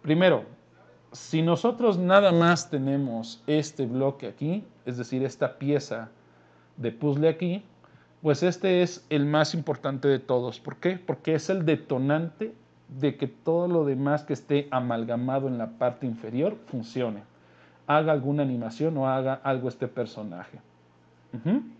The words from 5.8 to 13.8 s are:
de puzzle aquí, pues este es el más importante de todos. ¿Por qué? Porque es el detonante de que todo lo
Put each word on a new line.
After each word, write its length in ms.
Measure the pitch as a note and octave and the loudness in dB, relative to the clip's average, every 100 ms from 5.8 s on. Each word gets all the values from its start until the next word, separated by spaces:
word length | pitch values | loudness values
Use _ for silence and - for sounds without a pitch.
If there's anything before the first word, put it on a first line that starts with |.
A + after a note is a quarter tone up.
| - A2 A2+ - _ _ _ _ _ - | -2 -8 -10 -18 _ _ _ _ _ -6
de 160 | A#2+ | -6
puzzle 360 | A2+ D3 C#3+ D#3+ | -2 0 4 2
aquí, 360 | D#3+ F3 F#3 - _ - _ _ _ | 2 -4 -4 -8 _ -20 _ _ _
pues 220 | D#3 C#3+ | 0 4
este 380 | F3+ F3 F#3+ F3+ | 2 2 2 4
es 220 | F3 F3+ _ | 2 -2 _
el 160 | D3+ C#3+ | 0 2
más 260 | D3+ D3 | 2 2
importante 560 | E3+ D3+ C#3 C#3 C3+ C#3 | 0 -4 -4 -4 0 2
de 100 | C3+ | 2
todos. 400 | - B2+ A#2+ A2+ | 2 0 0 -8
¿Por 180 | - - | -14 -4
qué? 220 | F3 F#3 | -4 -4
Porque 360 | - C3+ - | -6 -6 0
es 160 | D#3 D3 | -2 0
el 160 | F#3+ D#3+ | 0 2
detonante 880 | D3+ - C3 C3+ D#3 E3 - A3 - _ _ _ | 0 0 -2 2 0 -2 -8 -10 -10 _ _ _
de 300 | C3 C#3+ - | -2 -2 -2
que 80 | C3+ | -8
todo 420 | - - E3 F3+ | -6 0 0 2
lo 160 | E3+ | 2